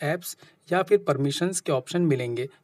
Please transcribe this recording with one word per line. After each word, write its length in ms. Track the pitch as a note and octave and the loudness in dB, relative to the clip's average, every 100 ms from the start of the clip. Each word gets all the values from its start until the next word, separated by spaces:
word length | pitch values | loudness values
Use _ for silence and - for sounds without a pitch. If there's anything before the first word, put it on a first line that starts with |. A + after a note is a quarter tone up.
ऐप्स 360 | D3 F3 - - - _ - | -4 -4 -6 -16 -20 _ -2
या 120 | F3 | -2
फिर 140 | F#3 G#3 | 4 2
परमिशंस 640 | G3+ C3+ C#3 C#3 F3 F#3 | 4 0 0 0 -2 -2
के 120 | - | -2
ऑप्शन 300 | C3+ B2+ F3 | -2 0 0
मिलेंगे, 480 | E3+ C3 B2 A#2+ C3 _ | 2 2 0 -4 -6 _